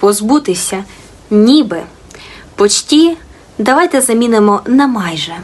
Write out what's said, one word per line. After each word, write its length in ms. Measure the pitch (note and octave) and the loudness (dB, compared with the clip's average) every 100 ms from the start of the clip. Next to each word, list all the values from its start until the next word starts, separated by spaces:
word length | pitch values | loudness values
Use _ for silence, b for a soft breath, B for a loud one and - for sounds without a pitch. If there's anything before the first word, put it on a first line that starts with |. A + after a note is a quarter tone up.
позбутися, 840 | G3 G#3 G#3+ D4 D4 F3+ - G3 G3+ B B B - | -2 0 0 -2 -2 -6 -6 -8 -10 B B B -2
ніби. 520 | G#3 A3 D4+ A#3+ E3 - - - B B B B | 2 4 4 0 -6 -10 -20 -20 B B B B
Почті 600 | - G3+ - - D4 E4 E4 - B B - | -2 0 0 0 2 2 0 -14 B B -4
давайте 420 | A3 C4+ F4 C4+ | 0 2 2 0
замінимо 600 | A3+ A3+ A#3+ A3 G#3 G3+ - | 0 0 2 2 2 0 0
на 200 | C4 C#4+ | 0 0
майже. 500 | A#3 F3 D#3+ E3 E3+ | -2 -6 -8 -10 -12